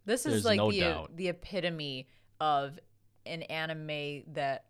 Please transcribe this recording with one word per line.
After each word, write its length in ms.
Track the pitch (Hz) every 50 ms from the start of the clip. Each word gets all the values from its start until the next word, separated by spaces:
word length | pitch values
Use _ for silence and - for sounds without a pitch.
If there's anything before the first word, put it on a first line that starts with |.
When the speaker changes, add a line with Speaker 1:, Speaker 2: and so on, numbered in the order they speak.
| _
Speaker 1:
This 180 | 202 220 254 -
is, 80 | 311 254
Speaker 2:
There's 120 | 214 214
Speaker 1:
like, 100 | 233 214
Speaker 2:
no 140 | 196 208 208
Speaker 1:
the, 100 | 208 196
Speaker 2:
doubt. 360 | 175 - 160 - - - 160
Speaker 1:
the 120 | 165 185 180
epitome 800 | 170 175 - - 208 190 165 175 170 156 151 143 135 131 131 - - - - - _ -
of 380 | 160 156 147 139 139 139 147 - - - _ _ _ _ _ _ -
an 160 | - 165 165 160
anime 800 | - - 160 160 160 160 156 156 151 151 147 147 143 147 139 - - 151
that 320 | 151 143 139 135 - - -